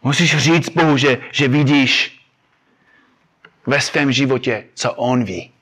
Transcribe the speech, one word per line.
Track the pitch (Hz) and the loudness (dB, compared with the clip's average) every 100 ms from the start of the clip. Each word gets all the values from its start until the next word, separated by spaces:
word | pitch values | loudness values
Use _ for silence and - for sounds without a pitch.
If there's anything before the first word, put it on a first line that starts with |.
musíš | 123 139 170 151 | -2 0 2 2
říct | 135 170 - | 2 2 0
Bohu, | - 160 143 | 0 2 2
že, | 139 123 - | 2 0 -4
že | - 139 | -2 0
vidíš | 139 139 143 131 - - - _ _ _ _ _ _ _ _ _ _ _ _ - _ - | 2 2 2 2 0 -2 -8 _ _ _ _ _ _ _ _ _ _ _ _ -20 _ -4
ve | 139 | -2
svém | - 156 143 | -2 -2 0
životě, | 127 135 127 123 110 - | 0 0 0 -2 -6 -8
co | - 123 | -6 -6
on | - 120 127 | -2 -2 0
ví | 110 90 - _ | -2 -8 -14 _